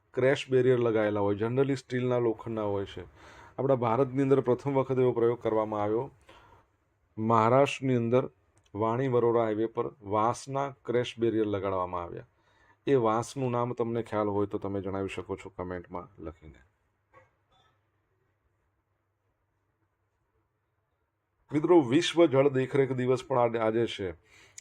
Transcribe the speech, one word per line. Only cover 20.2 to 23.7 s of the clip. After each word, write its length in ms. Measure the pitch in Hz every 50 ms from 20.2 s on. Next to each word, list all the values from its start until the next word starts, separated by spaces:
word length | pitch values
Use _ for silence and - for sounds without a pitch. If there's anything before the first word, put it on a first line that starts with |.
| _ _ _ _ _ _ _ _ _ _ _ _ _ _ _ _ _ _ _ _ _ _ _ _ _ -
મિત્રો, 280 | 135 156 151 170 180 170
વિશ્વ 460 | 135 113 127 170 170 - - 165 170
જળ 220 | 151 127 135 139 143
દેખરેખ 440 | 135 131 131 123 - 135 135 120
દિવસ 320 | 131 127 123 127 131 123 -
પણ 140 | - 131 123
આજે, 200 | 120 117 113 117
આજે 280 | 113 110